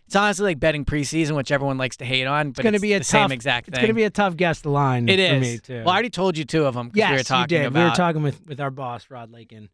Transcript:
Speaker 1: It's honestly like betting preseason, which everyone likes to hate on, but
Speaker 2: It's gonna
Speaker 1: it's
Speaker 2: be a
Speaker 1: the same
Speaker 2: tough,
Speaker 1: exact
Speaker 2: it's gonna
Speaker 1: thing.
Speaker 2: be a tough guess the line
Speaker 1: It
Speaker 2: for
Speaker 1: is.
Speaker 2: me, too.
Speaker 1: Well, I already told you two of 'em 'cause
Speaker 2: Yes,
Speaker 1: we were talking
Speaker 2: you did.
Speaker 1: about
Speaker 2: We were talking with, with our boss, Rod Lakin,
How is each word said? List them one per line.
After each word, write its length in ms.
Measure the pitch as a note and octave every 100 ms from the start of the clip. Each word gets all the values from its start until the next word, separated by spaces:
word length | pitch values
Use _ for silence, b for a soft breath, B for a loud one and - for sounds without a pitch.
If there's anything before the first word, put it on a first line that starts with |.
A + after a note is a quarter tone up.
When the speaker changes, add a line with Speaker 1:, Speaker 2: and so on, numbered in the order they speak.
| _
Speaker 1:
It's 80 | G3
honestly 300 | G#3 F3+ G3+
like 140 | D3+
betting 260 | D#3+ D3+ C#3
preseason, 500 | D3+ C#3 D#3+ D3+ D3+
which 160 | C3+
everyone 260 | C#3+ C#3 C3
likes 200 | C3 -
to 80 | B2+
hate 200 | C3 C3
on, 240 | D3 D3
but 80 | B2+
Speaker 2:
It's 40 |
gonna 120 | A3 G#3
Speaker 1:
it's 60 |
Speaker 2:
be 120 | G#3
a 60 | G3+
Speaker 1:
the 40 | C3
same 180 | G#3+
Speaker 2:
tough, 80 | G3
Speaker 1:
exact 360 | C3 B2+ A#2+ -
Speaker 2:
it's 100 | C3+
gonna 100 | E3+
Speaker 1:
thing. 80 | A3+
Speaker 2:
be 80 |
a 60 | G#3+
tough 280 | G3 G3+ E3
guess 240 | F3 D#3
the 80 | D3+
line 400 | C#3+ C#3 B2+ A#2+
Speaker 1:
It 80 | F#3+
Speaker 2:
for 180 | F#3 C#3+
Speaker 1:
is. 60 |
Speaker 2:
me, 160 | B2+ A#2+
too. 180 | - B2
Speaker 1:
Well, 100 | A#2
I 40 |
already 160 | F#3 A#3
told 260 | - F#3+ D#3+
you 80 | D#3
two 200 | D#3+ C#3+
of 120 | A#2+
'em 140 | A#2+
'cause 60 | G#3
Speaker 2:
Yes, 140 | G#3
Speaker 1:
we 60 | C#3+
were 60 |
talking 340 | B2+ C3 C3+ E3+
Speaker 2:
you 60 |
did. 40 | C3+
Speaker 1:
about 120 | C#3+
Speaker 2:
We 60 | E3+
were 60 | -
talking 260 | F3 D#3
with, 240 | D3 C3+ -
with 140 | C#3
our 100 | C#3+
boss, 380 | C3 C3 A#2+ -
Rod 220 | B2+ A2+
Lakin, 380 | A#2 A2 A2 G#2+